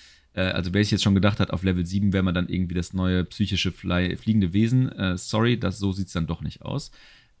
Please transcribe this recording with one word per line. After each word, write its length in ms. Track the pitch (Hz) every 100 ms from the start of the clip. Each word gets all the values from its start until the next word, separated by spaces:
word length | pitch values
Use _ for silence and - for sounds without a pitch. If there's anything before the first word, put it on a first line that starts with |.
| - _ _
Äh, 100 | -
also 300 | 92 - 87
wer 80 | 98
sich 100 | 104
jetzt 120 | 101
schon 120 | 110 98
gedacht 260 | 101 104
hat, 100 | 98
auf 120 | 90
Level 220 | 92 90 87
sieben 280 | 98 101
wäre 100 | 95
man 120 | 92 90
dann 120 | 87
irgendwie 280 | 92 90 87
das 180 | 85
neue 320 | 92 92 92 87
psychische 480 | - 98 95 92
Fly-, 420 | - 92 87 90 -
fliegende 380 | - 110 90
Wesen, 360 | 98 113 127 127
äh, 240 | - 95 90
sorry, 420 | - 110 117 120
das, 180 | 95 -
so 140 | 98
sieht's 220 | 92 92
dann 140 | 87 80
doch 120 | 82
nicht 220 | 80 -
aus. 300 | - 143 - - - - _ _